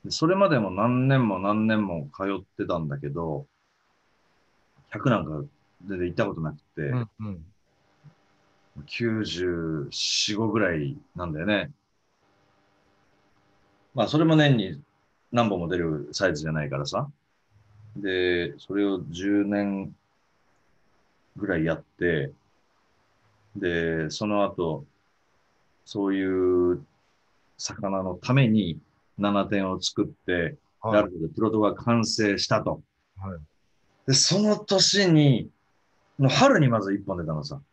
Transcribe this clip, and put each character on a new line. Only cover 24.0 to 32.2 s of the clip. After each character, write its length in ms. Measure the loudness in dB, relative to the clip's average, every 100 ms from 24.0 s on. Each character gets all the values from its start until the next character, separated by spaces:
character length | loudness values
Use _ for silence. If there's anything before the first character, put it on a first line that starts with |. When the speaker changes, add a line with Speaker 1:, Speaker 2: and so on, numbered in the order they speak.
| -4
Speaker 1:
そ 160 | -4 -2
の 160 | 0
後、 420 | 0 0 -4 -4 -10 _ _ _ _ _ _ _ _ _
そ 240 | -10 -2 0
う 60 |
い 600 | 0 0 2 2 2 2
う 120 | 0 -6 _ _ _ _ _ _ -14
魚 460 | -12 -8 -4 -4
の 100 | -4
た 180 | -6 0
め 140 | 4 4
に 320 | 2 0 -6 _ _ _ -4
七 280 | 0 0
点 260 | 0 -2 -2
を 100 | -4
作 220 | -4 -4
っ 40 | -4
て、 480 | -4 -4 -2 -2 -6 _ _
Speaker 2:
は 80 | 2
い。 40 |
Speaker 1:
で、 40 | 2
あ 20 |
る 80 | 2
程 160 | -4 -6
度 60 |
プ 80 | 0
ロ 80 | 0
ト 100 | 2
が 120 | 2
完 300 | 0 2 2
成 320 | 2 0